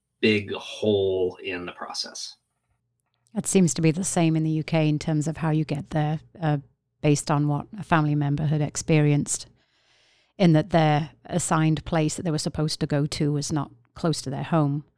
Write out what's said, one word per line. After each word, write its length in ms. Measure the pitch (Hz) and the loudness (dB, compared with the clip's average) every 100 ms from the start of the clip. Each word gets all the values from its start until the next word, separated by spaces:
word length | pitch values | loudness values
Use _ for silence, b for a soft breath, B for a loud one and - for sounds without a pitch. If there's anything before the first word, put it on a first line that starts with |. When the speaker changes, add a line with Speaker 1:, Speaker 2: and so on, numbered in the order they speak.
| _ - | _ -2
Speaker 1:
big 320 | 113 104 98 | 0 2 -2
hole 840 | 98 - - 107 101 95 92 90 - | -10 -10 -4 0 2 0 0 -2 -4
in 240 | 98 90 87 | -10 -10 -10
the 60 | |
process. 640 | - - - - - - - _ _ _ _ _ _ _ _ _ 214 | -12 -12 -10 -10 -12 -16 -16 _ _ _ _ _ _ _ _ _ -6
Speaker 2:
It 100 | - | 2
seems 280 | 196 175 | 4 4
to 80 | - | 4
be 80 | 160 | 0
the 140 | 156 | 0
same 320 | 190 180 165 160 | -2 2 2 2
in 60 | |
the 80 | 156 | 0
U 140 | 156 | -2
K 240 | - 165 151 | 0 0 2
in 100 | 151 | 0
terms 300 | - 151 147 | 0 -2 -2
of 80 | 151 | -2
how 140 | 160 | 0
you 140 | 156 | 0
get 260 | 156 147 - | 0 -4 -4
there, 300 | 160 151 156 - - | -2 -2 -4 -8 -6
uh, 180 | 160 143 - _ _ - | -2 -2 -4 _ _ -2
based 280 | 151 143 - | 2 2 2
on 160 | 147 147 | 0 0
what 200 | 143 - 214 | -2 -6 -12
a 40 | |
family 320 | - 165 151 | 0 2 2
member 320 | 147 143 143 151 | 0 0 0 0
had 160 | 151 | 0
experienced, 840 | 147 - - 156 147 143 - - - _ _ _ _ _ _ _ _ - | -2 -4 2 4 4 2 0 -6 -10 _ _ _ _ _ _ _ _ 2
in 160 | 175 | 4
that 160 | 156 156 | 4 4
their 400 | 165 156 151 160 _ - | 2 4 2 -2 _ -6
assigned 580 | 175 - 160 156 156 | -4 0 2 2 0
place 300 | - 165 156 | -2 0 0
that 80 | - | -2
they 80 | 180 | -4
were 80 | 151 | -2
supposed 420 | 170 - 151 - | -4 -2 -4 -2
to 60 | 151 | -2
go 180 | 143 | 0
to 280 | 147 - 147 | -2 0 0
was 200 | 147 - | 0 -2
not 180 | 151 143 - _ | -4 -6 -12 _
close 280 | - 170 147 | -4 -2 -2
to 80 | 131 | -4
their 140 | 139 | -6
home. 400 | 139 165 143 147 - | 0 2 2 -2 -8